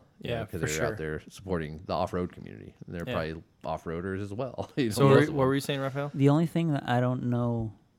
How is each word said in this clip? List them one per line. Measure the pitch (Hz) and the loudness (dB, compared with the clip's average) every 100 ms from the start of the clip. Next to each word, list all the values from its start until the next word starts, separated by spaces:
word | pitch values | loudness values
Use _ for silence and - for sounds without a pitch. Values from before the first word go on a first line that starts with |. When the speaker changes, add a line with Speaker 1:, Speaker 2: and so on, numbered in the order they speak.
| _ - | _ -12
Speaker 1:
You | - | -6
Speaker 2:
Yeah, | 117 | -6
Speaker 1:
know, | 107 | -6
'cause | 92 | -4
Speaker 2:
for | 78 | -4
Speaker 1:
they're | 78 - | -2 -2
out | |
Speaker 2:
sure. | 107 | -2
Speaker 1:
there | 78 78 - | -4 -6 -10
supporting | - 95 90 78 78 92 | -14 -4 -4 -4 -8 -4
the | |
off-road | 85 90 90 90 | -2 0 0 -4
community. | - 50 50 50 - - | -6 -14 -14 -16 -18 -12
And | |
they're | 90 85 | -10 -4
Speaker 2:
Yeah. | |
Speaker 1:
probably | 95 80 80 - _ | -4 -4 -6 -12 _
off-roaders | - 78 - 82 95 95 | -8 -6 -6 -6 -4 -4
as | 101 | -6
well. | 101 131 - - | -6 -8 -8 -8
<laughs> | - | -2
You | 123 | 0
know, | |
Speaker 2:
So | 107 139 | 4 8
what | 139 | 8
Speaker 1:
most | |
Speaker 2:
were, | 151 | 6
Speaker 1:
of | |
Speaker 2:
what | 151 | 4
were | 131 | 2
Speaker 1:
them. | 139 | 2
Speaker 2:
you | |
saying, | 135 139 | -2 -4
Raphael? | 135 135 143 | -4 -4 -4
Speaker 3:
The | 143 139 | 4 6
only | 147 165 | 6 4
thing | 165 165 | 2 0
that | 143 - | 0 0
I | 123 | 2
don't | 123 127 | 2 0
know | 123 120 120 117 110 107 _ | 0 0 0 0 -4 -8 _